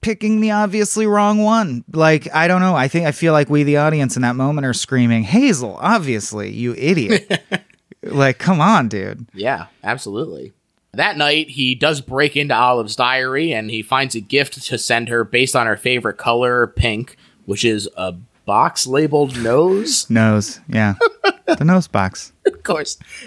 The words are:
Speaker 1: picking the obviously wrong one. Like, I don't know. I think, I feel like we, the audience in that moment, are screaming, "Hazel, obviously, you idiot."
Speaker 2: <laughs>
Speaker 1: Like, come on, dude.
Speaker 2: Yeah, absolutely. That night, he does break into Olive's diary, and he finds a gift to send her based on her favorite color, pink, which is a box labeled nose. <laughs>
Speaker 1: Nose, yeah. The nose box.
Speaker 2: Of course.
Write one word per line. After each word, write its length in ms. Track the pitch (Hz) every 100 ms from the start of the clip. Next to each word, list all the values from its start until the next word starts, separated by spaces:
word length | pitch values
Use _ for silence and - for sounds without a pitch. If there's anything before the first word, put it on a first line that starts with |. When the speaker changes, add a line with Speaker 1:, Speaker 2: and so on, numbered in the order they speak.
Speaker 1:
picking 400 | 220 220 214 214
the 120 | 220
obviously 540 | 208 214 208 208 214 214
wrong 360 | 208 208 214
one. 420 | 214 226 196 123 -
Like, 340 | 156 156 156 -
I 140 | 151 170
don't 140 | 185
know. 120 | 185
I 140 | 165 131
think, 180 | 170 165
I 60 |
feel 200 | 143 165
like 180 | 156 143
we, 120 | 147
the 120 | 143 147
audience 400 | 151 156 131 131
in 60 |
that 120 | 123
moment, 320 | 127 135 151 135
are 60 |
screaming, 500 | 117 - 131 120 113
"Hazel, 520 | 104 190 277 156 120 90
obviously, 720 | 160 226 147 113 101 107 101
you 220 | 110 120 117
idiot." 680 | 143 180 107 214 - 180 _
Speaker 2:
<laughs> 40 | 190 _ _ _ -
Speaker 1:
Like, 360 | - 143 139 127
come 220 | - 180
on, 260 | 170 214 117
dude. 400 | 104 98 104 117
Speaker 2:
Yeah, 320 | 95 110 117 82 _
absolutely. 720 | 98 123 - 104 156 78 65 _ _ _ _
That 240 | 104 185 151
night, 320 | 147 156 156
he 240 | 139 127
does 260 | 127 151 151
break 360 | 127 131 147 143
into 180 | 143
Olive's 400 | 117 123 123 107
diary, 580 | - 123 131 131 135 165
and 160 | 117 107
he 140 | 110
finds 320 | 107 131 135
a 60 | 117
gift 420 | 101 139 135 - -
to 120 | 123
send 300 | - 117 117
her 160 | 120
based 320 | 104 123 127 131
on 100 | 113
her 100 | 104
favorite 400 | 127 123 110 98
color, 520 | - 120 123 123 113
pink, 480 | - 120 107 117 - _ _ -
which 180 | 101
is 240 | 120 107 98 -
a 160 | 92 87 113 _
box 420 | - 104 160 - 127
labeled 500 | 131 156 147 143 123
nose. 640 | 113 127 175 196 233 247 -
<laughs> 40 |
Speaker 1:
Nose, 500 | 113 110 107 101 - -
yeah. 260 | 110 107 98 466 - 392 - - 330
The 60 |
nose 240 | 160 185 165
box. 440 | 104 95 - - _ -
Speaker 2:
Of 160 | -
course. 340 | - 165 143 - - -